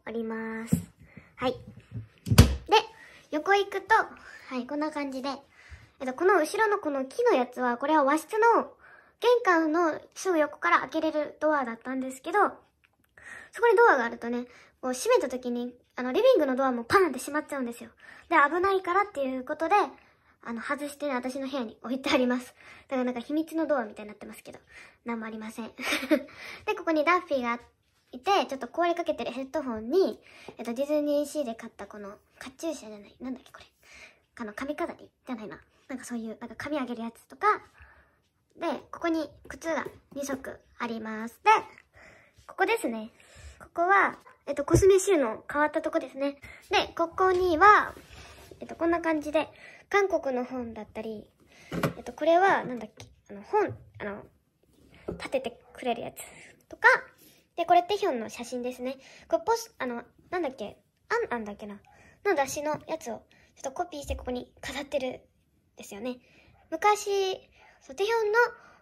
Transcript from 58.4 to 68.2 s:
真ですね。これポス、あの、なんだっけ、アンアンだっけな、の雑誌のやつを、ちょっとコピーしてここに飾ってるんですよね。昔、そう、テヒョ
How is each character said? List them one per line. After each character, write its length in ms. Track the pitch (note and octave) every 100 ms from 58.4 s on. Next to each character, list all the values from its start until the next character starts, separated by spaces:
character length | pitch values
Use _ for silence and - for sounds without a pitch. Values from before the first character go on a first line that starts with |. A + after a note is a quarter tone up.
真 180 | A#3+ B3
で 100 | B3
す 100 | B3+
ね。 140 | B3+ C4 - - -
こ 80 | E4
れ 60 |
ポ 80 | A4
ス、 220 | A4+ - -
あ 80 | B3+
の、 160 | A#3 - _ _
な 100 | F4+
ん 20 |
だ 60 | C#4+
っ 80 | -
け、 220 | G#3 - _ _ -
ア 260 | A4+ A4+
ン 0 |
ア 40 | A#3+
ン 60 |
だ 80 | G#3
っ 40 | G3+
け 100 | G#3
な、 140 | G3+ _ - - _
の 100 | G4+
雑 160 | D4+ C4+
誌 120 | D4+
の 180 | D4 D4 -
や 100 | D#4+
つ 140 | E4+
を、 100 | D#4+ - _ _
ち 60 | -
ょ 0 |
っ 20 |
と 100 | C4+
コ 140 | C4+ F4
ピ 120 | D4
ー 40 |
し 60 | C#4
て 80 | C4+
こ 80 |
こ 60 | B3
に 180 | B3 B3+ _
飾 200 | - C4+
っ 40 | C#4+
て 120 | C#4+
る 100 | B3+
ん 20 | B3+ _ _ _ _ _ -
で 80 |
す 100 | -
よ 60 | G3+
ね。 180 | B3+ B3+ _ _ _ _ _
昔、 640 | D#4+ G#4 G#4 G4+ G4 F#4+ F#4+ - _ - _
そ 120 | -
う、 20 |
テ 100 | C4+ G#4
ヒ 40 |
ョ 40 | A#4